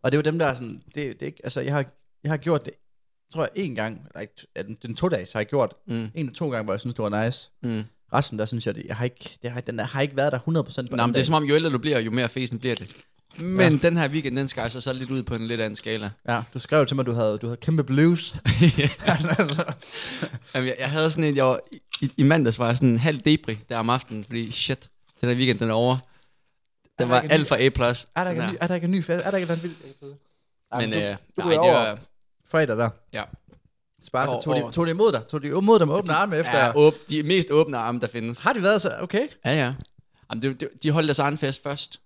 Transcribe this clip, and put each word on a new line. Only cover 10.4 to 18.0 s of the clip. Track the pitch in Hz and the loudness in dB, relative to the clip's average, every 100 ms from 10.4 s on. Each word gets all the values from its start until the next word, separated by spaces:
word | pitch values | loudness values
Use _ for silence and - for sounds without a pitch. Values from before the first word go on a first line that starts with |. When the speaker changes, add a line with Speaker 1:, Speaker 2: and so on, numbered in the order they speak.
| 160 160 | -2 -2
Speaker 1:
procent | - - 123 | -2 -8 -6
på | 120 | 0
Speaker 2:
Nå, | |
men | |
Speaker 1:
anden | 120 | 2
Speaker 2:
det | 127 | 2
er | |
Speaker 1:
dag. | 131 | 2
Speaker 2:
som | |
om, | 156 | 2
jo | 147 151 | 4 2
ældre | 165 | 2
du | 127 | 0
bliver, | 143 135 | 0 0
jo | 113 | 0
mere | 120 120 | -2 -2
fesen | 131 123 117 | -4 -6 -4
bliver | 123 117 | -4 -4
det. | - - _ _ _ - | -8 -20 _ _ _ -10
Men | 170 185 180 | -4 4 4
Speaker 1:
Ja. | 147 170 | 6 4
Speaker 2:
den | 170 | 2
her | 143 | 0
weekend, | 151 139 127 | -2 -2 -4
den | 135 | -4
skejser | - 113 123 | -4 -6 -6
så | 123 | -8
lidt | 131 127 | -6 -4
ud | 135 | -4
på | 110 117 | -4 -6
en | 113 | -4
lidt | 117 | -4
anden | 110 104 | -4 -6
skala. | 110 110 104 - - | -6 -6 -6 -8 -4
Speaker 1:
Ja, | 120 120 | -4 -4
du | 135 | -12
skrev | - 151 131 | 0 2 2
til | 139 | 0
mig, | 123 | -2
du | |
havde, | 117 110 107 | 0 0 0
du | 117 | -6
havde | 117 | -4
kæmpe | - 160 | 0 0
blues. | 127 135 | 2 4